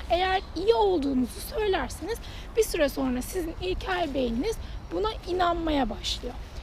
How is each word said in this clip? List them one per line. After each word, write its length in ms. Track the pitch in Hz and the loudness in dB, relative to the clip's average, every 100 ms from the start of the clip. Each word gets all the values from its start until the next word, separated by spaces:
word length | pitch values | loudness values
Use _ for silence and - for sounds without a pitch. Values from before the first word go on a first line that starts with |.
| - | 0
eğer 320 | 349 370 381 - 320 | 2 4 2 -2 0
iyi 180 | 392 | 4
olduğunuzu 680 | 453 415 359 277 254 247 - - 587 | 6 6 4 2 2 0 -4 -6 -2
söylerseniz 640 | 427 370 247 - 339 466 - - - 466 | 2 2 0 -6 -6 -6 -6 -10 -4 0
bir 60 | |
süre 260 | 427 349 285 | 2 4 2
sonra 320 | - 262 247 | 2 0 0
sizin 320 | - 370 320 320 | -2 -4 -4 -4
ilkel 520 | 359 349 - 359 320 | -2 -2 0 0 0
beyniniz 420 | 277 247 233 403 - - - - | 0 0 0 0 -2 -6 -8 -6
buna 180 | 339 427 440 - | 0 0 -2 -2
inanmaya 640 | 359 349 339 320 294 233 | 2 2 2 2 2 2
başlıyor. 440 | 202 - - 247 247 - - | -2 -4 -4 -6 -8 -10 -12